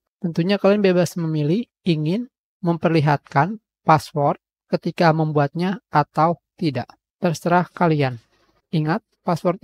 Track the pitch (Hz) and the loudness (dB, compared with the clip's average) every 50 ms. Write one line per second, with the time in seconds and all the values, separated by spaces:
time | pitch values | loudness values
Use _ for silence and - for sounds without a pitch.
0 | _ _ _ _ - 175 160 - 165 190 202 190 - 196 202 214 202 190 180 180 | _ _ _ _ -8 -6 -4 -2 -2 0 0 2 2 2 2 4 2 2 2 2
1 | 175 - - 175 165 160 156 151 147 147 170 226 233 - _ _ - 185 165 156 | 0 0 -2 -6 -6 -4 -2 -2 0 0 0 -2 -4 -6 _ _ -4 -2 -2 -2
2 | 151 151 180 233 247 - _ _ _ _ _ _ - 170 170 160 - 175 160 165 | 0 -2 -2 -4 -4 -8 _ _ _ _ _ _ -4 -4 -2 0 0 0 2 2
3 | 143 151 147 139 _ - - 139 151 180 226 214 _ _ _ _ - - 156 156 | 2 2 0 0 _ -4 -2 0 0 0 -2 -10 _ _ _ _ 0 2 2 2
4 | - - - 151 143 143 180 - _ _ _ _ _ - - 170 - 175 - - | 0 -2 -4 -2 0 0 -2 -4 _ _ _ _ _ -6 -6 -6 -4 -4 -2 0
5 | 180 165 156 160 160 156 151 151 143 143 - 165 175 185 190 - _ _ - 151 | 2 2 2 2 0 -2 0 0 0 -2 -2 -4 -4 -4 -6 -6 _ _ 0 0
6 | 147 - - - 156 170 170 - _ _ _ - 185 156 127 123 120 - - _ | 0 0 0 0 0 0 0 -2 _ _ _ -4 -4 -4 -2 -4 -8 -10 -14 _
7 | _ _ _ - - 175 151 - - 170 170 160 160 - - - 185 170 160 147 | _ _ _ -4 -4 -4 -4 -2 -2 0 2 2 0 0 -2 -2 0 0 2 2
8 | 139 131 123 113 _ _ _ _ _ _ _ _ _ _ - 160 151 151 170 233 | 0 -2 -4 -6 _ _ _ _ _ _ _ _ _ _ -4 -2 -2 -2 -2 -4
9 | - _ _ _ - - 175 156 - 180 170 202 | -6 _ _ _ -4 -4 -4 -2 -2 -2 -2 -2